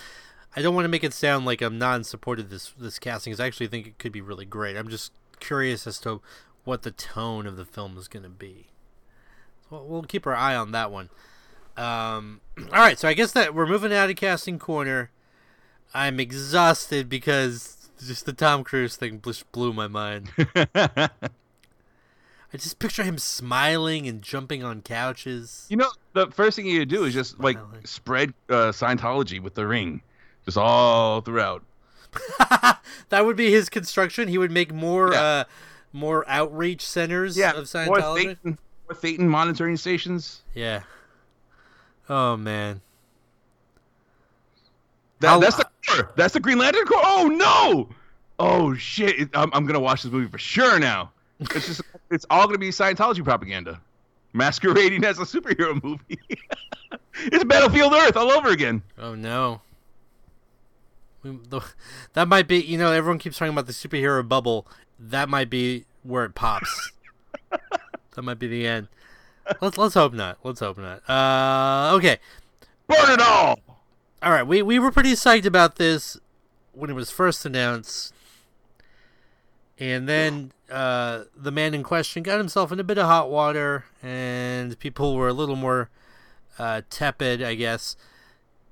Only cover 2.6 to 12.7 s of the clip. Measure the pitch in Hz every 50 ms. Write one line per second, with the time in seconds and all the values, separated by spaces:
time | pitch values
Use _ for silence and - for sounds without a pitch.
2.6 | - - - 131 117 107 - - - 123 117 104 - 117 107 110 123 131 - -
3.6 | 120 104 120 113 104 110 - - - 117 101 104 95 101 98 92 98 98 110 107
4.6 | 104 101 98 107 110 113 110 104 - - _ _ _ _ _ - - - 147 135
5.6 | 135 127 120 104 - 117 - - - 117 110 98 _ - - - _ _ _ _
6.6 | - 127 127 - - 113 - - - - - 110 113 113 113 107 104 101 92 92
7.6 | 87 - - 107 101 95 92 92 90 - - 104 95 90 90 92 98 95 92 -
8.6 | - _ _ _ _ _ _ _ _ _ _ _ _ _ - - - - - _
9.6 | _ - 156 151 135 151 165 165 156 - 202 196 - 143 127 120 131 139 131 120
10.6 | 110 107 113 113 110 101 101 95 92 82 _ _ _ _ - - _ _ - -
11.6 | - - - 117 120 120 117 113 113 113 110 107 107 107 104 - - - - -
12.6 | - -